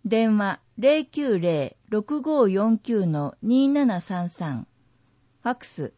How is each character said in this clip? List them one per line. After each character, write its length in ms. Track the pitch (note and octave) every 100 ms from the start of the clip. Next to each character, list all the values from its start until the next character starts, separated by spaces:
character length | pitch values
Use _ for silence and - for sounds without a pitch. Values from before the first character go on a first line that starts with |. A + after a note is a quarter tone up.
電 340 | G#3 A3 A3+ G#3+
話、 220 | G3+ - _ -
零 280 | B3+ D#4 D4
九 340 | - C#4 G3
零 380 | E3+ D#3 C3+ - _
六 340 | G#3+ G#3+ D4
五 280 | C#4+ D4+ G#3+
四 280 | F#3+ A3 A3+
九 280 | - A3 F3+
の 320 | D3+ C#3+ -
二 280 | G#3 B3+ C#4
七 320 | C#4+ C4 F3+
三 280 | - F#3 F3
三。 380 | - E3 B2 - _ _ _ _ _ _ _
フ 80 | A#3
ァ 20 |
ッ 20 | B3
ク 100 | -
ス 280 | - C3